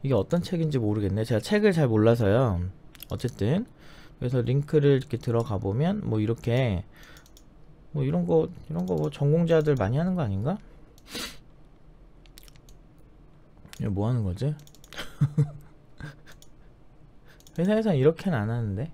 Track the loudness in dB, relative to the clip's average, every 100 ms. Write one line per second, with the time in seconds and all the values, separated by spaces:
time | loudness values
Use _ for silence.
0 | 0 0 2 -2 0 -2 0 0 0 0
1 | 0 -2 0 0 2 2 4 4 2 4
2 | 6 4 4 4 2 0 -4 -8 -20 -20
3 | -12 -6 -6 -4 0 0 -2 -14 -20 -20
4 | -20 -8 -2 -2 0 0 2 4 6 4
5 | 0 -6 0 0 0 -2 -2 0 0 -2
6 | -2 -2 0 -2 0 0 0 -2 -6 -18
7 | -20 -20 -20 -20 -20 -20 -20 -20 -10 -4
8 | -2 -2 2 2 0 -8 -8 -6 -2 -2
9 | -2 0 2 2 4 4 4 2 2 0
10 | 0 -2 -2 -2 -2 -4 -8 -20 -20 -20
11 | -14 -12 -12 -14 -20 -20 -20 -20 -20 -20
12 | -20 -20 -20 -20 -20 -20 -20 -20 -20 -20
13 | -20 -20 -20 -20 -20 -20 -20 -8 -4 -2
14 | 0 0 -2 -2 -4 -4 -12 -20 -18 -14
15 | -12 -2 0 2 -2 -4 -20 -20 -20 -18
16 | -18 -18 -20 -20 -20 -20 -20 -20 -20 -20
17 | -20 -20 -20 -20 -12 -2 0 2 2 4
18 | 4 2 -2 -2 -2 -2 -4 -4 -8